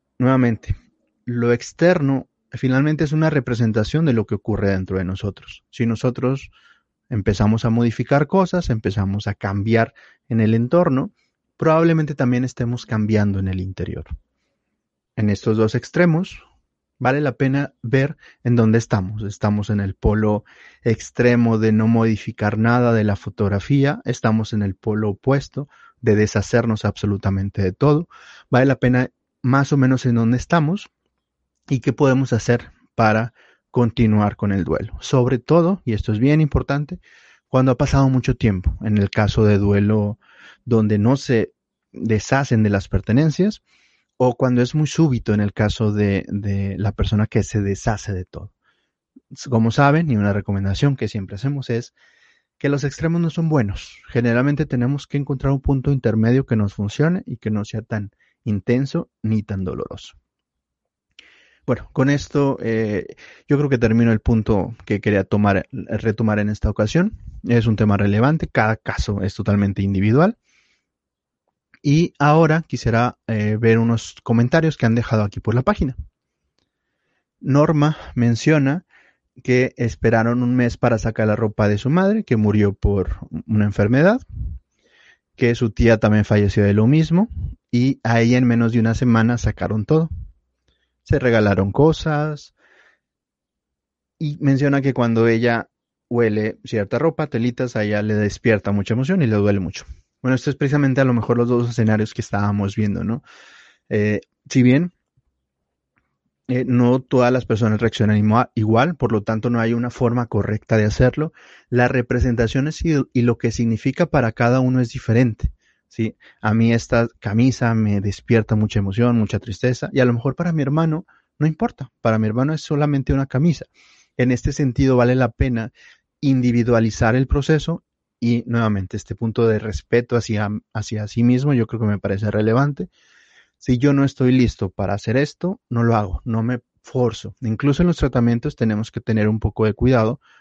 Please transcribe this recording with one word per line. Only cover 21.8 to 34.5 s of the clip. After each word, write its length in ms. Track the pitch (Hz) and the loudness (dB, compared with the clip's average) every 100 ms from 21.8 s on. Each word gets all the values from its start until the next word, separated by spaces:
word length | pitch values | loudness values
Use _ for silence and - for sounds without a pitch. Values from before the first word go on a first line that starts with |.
| 110 | 2
modificar 720 | 117 113 110 - - 104 104 | 2 2 0 -6 -4 -2 0
nada 360 | 113 123 120 | 2 2 2
de 120 | 113 104 | 2 0
la 100 | 98 | -2
fotografía, 840 | - - 101 101 - 143 139 202 | -6 -4 -2 -2 0 0 0 -2
estamos 480 | - 123 117 110 107 | -6 -2 0 0 -2
en 100 | 107 | -4
el 140 | 101 95 | -4 -4
polo 360 | 113 107 107 | -4 -2 -4
opuesto 580 | 95 131 139 - 135 143 _ - _ | -2 0 -2 -2 -10 -14 _ -20 _
de 140 | 117 104 | 2 2
deshacernos 680 | 107 107 - 120 117 110 | 2 0 0 0 0 0
absolutamente 800 | 104 - 104 98 101 95 98 - | -2 -2 -2 -2 -2 -2 -2 -2
de 100 | 95 | -4
todo. 380 | 95 147 151 170 - - - - | 0 2 2 -2 -14 -20 -20 -2
Vale 160 | 123 135 | 2 2
la 100 | 127 | 2
pena 340 | 127 127 127 _ _ _ | 2 2 -2 _ _ _
más 300 | 123 139 139 | 0 2 2
o 60 | 143 | 2
menos 280 | 131 131 127 | 2 2 0
en 100 | 117 | 0
dónde 220 | 113 123 | 2 0
estamos 520 | - 170 147 196 - _ _ _ _ _ _ _ - | 0 0 0 -4 -8 _ _ _ _ _ _ _ -6
y 100 | 135 | -4
qué 140 | - | -2
podemos 400 | 120 139 131 135 | 2 2 2 2
hacer 380 | 113 - 120 - _ _ - | -2 0 -2 -4 _ _ 0
para 380 | 110 107 117 - _ _ _ | 2 2 -2 -10 _ _ _
continuar 680 | 127 120 - 113 107 104 - | 0 0 2 2 4 0 -2
con 160 | 104 | -2